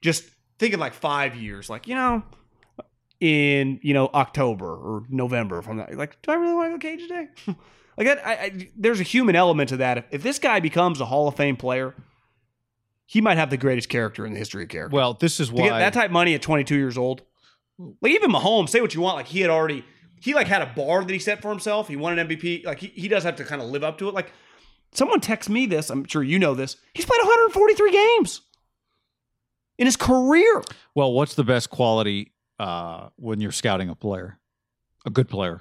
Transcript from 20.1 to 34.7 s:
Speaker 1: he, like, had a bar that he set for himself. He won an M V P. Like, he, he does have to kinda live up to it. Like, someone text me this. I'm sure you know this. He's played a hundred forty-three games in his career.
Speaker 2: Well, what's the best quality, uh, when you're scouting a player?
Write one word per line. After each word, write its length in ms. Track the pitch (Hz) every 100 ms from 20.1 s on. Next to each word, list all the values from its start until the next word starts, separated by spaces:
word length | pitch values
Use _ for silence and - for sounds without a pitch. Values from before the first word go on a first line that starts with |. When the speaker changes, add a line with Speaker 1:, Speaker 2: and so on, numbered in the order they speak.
| _
Speaker 1:
he, 140 | -
like, 120 | 294 185
had 160 | 196
a 40 | 139
bar 300 | 117 139 180
that 80 | 185
he 60 | 190
set 240 | - 208
for 80 | 208
himself. 380 | 208 - 208 208
He 80 | 143
won 160 | 160
an 40 | 170
M 100 | 165
V 80 | 160
P. 260 | 170 170
Like, 140 | 170 139
he, 80 | 190
he 200 | - 185
does 140 | 196
have 120 | 170 165
to 80 |
kinda 200 | 139 147
live 200 | 120 139
up 140 | 151 156
to 100 | 202
it. 60 |
Like, 180 | 196 185 - _ _ _ _ _
someone 280 | - 285 427
text 280 | - 220 -
me 160 | 214 254
this. 240 | 165 151
I'm 140 | 135 139
sure 160 | 156
you 160 | 135 180
know 160 | 175
this. 220 | 131 131 - _
He's 100 | -
played 160 | 339 480
a 60 | 415
hundred 260 | 466 453
forty-three 400 | - 415 427 415
games 480 | 370 427 466 262 - _ _ _ _ _ _ _ _ _ _ _ _ _ _
in 80 | 247
his 100 | -
career. 680 | - 254 254 320 427 427 - - _
Speaker 2:
Well, 180 | - 139
what's 220 | 123 147
the 100 | -
best 260 | 123 127 -
quality, 600 | - 120 110 104 101 104 _ _ _
uh, 500 | 98 87 85 82 92 _
when 240 | 117 107
you're 120 | 104
scouting 360 | - 113 95 92
a 40 |
player? 440 | 78 107 95 92 - _ _ _